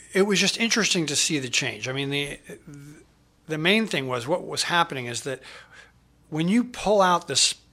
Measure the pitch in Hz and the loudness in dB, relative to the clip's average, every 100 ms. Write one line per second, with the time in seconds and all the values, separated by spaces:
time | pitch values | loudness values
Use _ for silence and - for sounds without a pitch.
0 | - 190 208 185 190 - 226 226 190 185 | -4 0 2 2 2 0 0 2 2 0
1 | 147 139 - 151 127 - 135 104 113 135 | 0 0 0 0 0 -2 -2 -4 -6 -4
2 | 139 143 143 - - - - 143 143 151 | -2 -2 -4 -8 -14 -18 -18 -20 -20 -20
3 | - _ _ _ - 156 165 214 220 160 | -20 _ _ _ -8 0 2 4 2 -2
4 | 131 123 120 170 - 143 - 170 170 139 | -2 -4 -2 -2 -2 -6 0 2 0 -2
5 | 120 117 143 127 - - - - - _ | -6 -6 -6 -8 -10 -20 -20 -20 -20 _
6 | _ _ _ 156 170 233 240 - 185 208 | _ _ _ -2 2 2 0 -2 2 4
7 | 180 175 - 127 - - _ | 6 4 2 0 0 -2 _